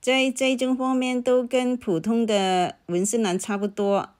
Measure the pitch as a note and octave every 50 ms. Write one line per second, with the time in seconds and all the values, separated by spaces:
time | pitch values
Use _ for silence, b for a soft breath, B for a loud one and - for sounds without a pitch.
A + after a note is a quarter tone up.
0 | - B3 B3+ C4 C4 C4+ B3+ - C4 C4 C4 B3 C4 B3+ C4 B3 C4 C4 C4 C4
1 | B3+ B3+ B3+ B3 A#3+ B3+ B3+ B3+ B3+ A#3+ - B3+ B3+ B3 B3+ B3 - - F#3 D#3+
2 | E3 G#3 A3+ A3+ A#3 G#3+ G#3+ G3+ F#3+ F#3+ F#3 F3+ F3+ D3+ - _ _ - F3 F3
3 | F#3 G#3 - A#3 A3 G3 F3 F#3+ - - G#3 G3+ G3+ G#3 G3+ - G#3 G3+ G3+ G3
4 | - - _ _